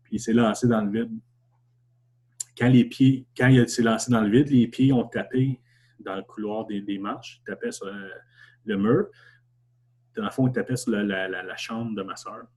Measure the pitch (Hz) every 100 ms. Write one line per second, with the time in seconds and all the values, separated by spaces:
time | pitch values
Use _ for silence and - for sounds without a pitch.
0 | - 104 - 117 110 104 123 113 101 110
1 | 117 113 _ _ _ _ _ _ _ _
2 | _ _ _ - - - 123 127 - -
3 | 131 131 - - 127 127 117 - 113 110
4 | - 117 104 120 147 131 113 - 135 127
5 | - 113 - 131 135 127 _ _ _ _
6 | 101 95 - - 104 110 110 101 101 98
7 | 104 131 - - - 95 120 - 98 101
8 | 95 - _ _ - _ 107 98 107 160
9 | 208 _ _ _ _ _ _ _ _ _
10 | _ - 101 - 127 - - 123 - 104
11 | 104 95 95 92 92 92 - 113 117 104
12 | 98 104 110 113 123